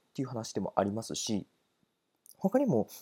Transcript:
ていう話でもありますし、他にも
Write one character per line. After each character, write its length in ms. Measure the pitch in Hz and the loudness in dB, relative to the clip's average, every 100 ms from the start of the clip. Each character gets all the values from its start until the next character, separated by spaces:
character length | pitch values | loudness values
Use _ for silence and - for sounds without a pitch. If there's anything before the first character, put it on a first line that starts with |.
| _ | _
て 80 | - | -6
い 60 | 127 | -4
う 20 | |
話 240 | 120 113 | -4 -6
で 80 | - | -4
も 140 | 95 - | 0 2
あ 80 | |
り 60 | 101 | 2
ま 120 | 107 | 0
す 120 | - | -4
し、 320 | - - 104 - _ _ _ _ _ _ _ - - | -6 -2 -2 -4 _ _ _ _ _ _ _ -20 -4
他 220 | 190 262 | 0 2
に 80 | 269 | 4
も 220 | 120 98 - | 4 2 -6